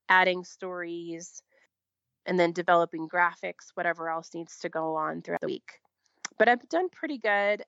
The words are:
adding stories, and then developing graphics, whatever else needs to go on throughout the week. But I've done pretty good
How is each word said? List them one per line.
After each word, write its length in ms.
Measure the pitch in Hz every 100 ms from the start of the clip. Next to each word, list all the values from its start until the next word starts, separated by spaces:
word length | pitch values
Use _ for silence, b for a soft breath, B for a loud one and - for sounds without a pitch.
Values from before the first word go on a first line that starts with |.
| -
adding 340 | 185 185 180 175
stories, 1000 | - 185 180 170 170 170 165 175 - - _ _ _ _ _ _ _ -
and 140 | 185
then 140 | 170
developing 560 | 170 175 170 170 165 160
graphics, 640 | 175 175 170 185 - - -
whatever 340 | 175 165 165
else 240 | 165 165 165
needs 240 | 165 -
to 100 | 170
go 260 | 160 160 156
on 240 | 156 156
throughout 180 | 170 165
the 60 | 156
week. 320 | 135 - - _ _ _ _ - -
But 100 | 220
I've 180 | 240 -
done 200 | 330 370
pretty 300 | - 311 269
good 440 | 214 202 202 208